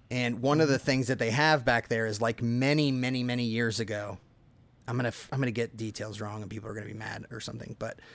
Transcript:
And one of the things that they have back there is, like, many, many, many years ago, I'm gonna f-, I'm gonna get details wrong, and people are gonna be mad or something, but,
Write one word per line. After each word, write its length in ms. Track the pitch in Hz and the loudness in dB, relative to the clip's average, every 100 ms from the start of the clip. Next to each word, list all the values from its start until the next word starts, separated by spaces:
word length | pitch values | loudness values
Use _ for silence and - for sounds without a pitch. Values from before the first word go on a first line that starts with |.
| - | -6
And 320 | 127 120 117 | -2 0 2
one 180 | 131 151 | 4 6
of 60 | 151 | 6
the 100 | 131 | 4
things 300 | - 131 123 | 2 2 2
that 100 | 120 | 0
they 140 | 117 | 2
have 340 | 123 156 151 123 | 4 4 4 4
back 220 | 117 - | 2 2
there 180 | 113 110 | 0 0
is, 160 | 104 | 0
like, 220 | 117 - | 0 0
many, 480 | 117 120 135 151 143 | 0 2 4 4 4
many, 320 | 127 123 127 | 2 0 0
many 220 | 123 123 117 | 0 0 0
years 340 | 113 117 107 | 0 0 0
ago, 400 | 107 104 104 98 - _ _ _ - _ - | -4 -4 -6 -10 -16 _ _ _ -20 _ -4
I'm 120 | 120 | -2
gonna 100 | 120 | -2
f-, 220 | - - | -4 -4
I'm 80 | 131 | -2
gonna 120 | 127 | 0
get 260 | 113 113 110 | 0 -4 -4
details 420 | 110 - 107 101 | -8 -6 -8 -8
wrong, 220 | 107 107 | -8 -8
and 100 | 101 | -8
people 180 | 107 107 | -10 -10
are 40 | |
gonna 120 | 107 104 | -10 -10
be 80 | |
mad 320 | 107 107 107 110 | -10 -10 -10 -10
or 80 | 113 | -10
something, 380 | 117 117 - 113 | -10 -10 -10 -8
but, 200 | 113 - - | -10 -10 -16